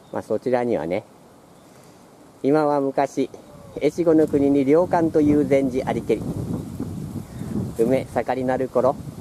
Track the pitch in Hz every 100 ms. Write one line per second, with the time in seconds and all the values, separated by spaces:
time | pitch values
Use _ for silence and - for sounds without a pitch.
0 | - 104 - 107 131 123 120 98 73 95
1 | - - - - - - - - - -
2 | - - - - 131 151 147 147 135 135
3 | 139 - 131 - - - - - 147 165
4 | 170 156 151 147 139 139 135 156 180 175
5 | 165 160 147 147 135 139 135 127 117 113
6 | - 107 - - - - - - - -
7 | - - - - - 107 107 - 117 131
8 | - 127 117 127 127 127 131 127 123 143
9 | - -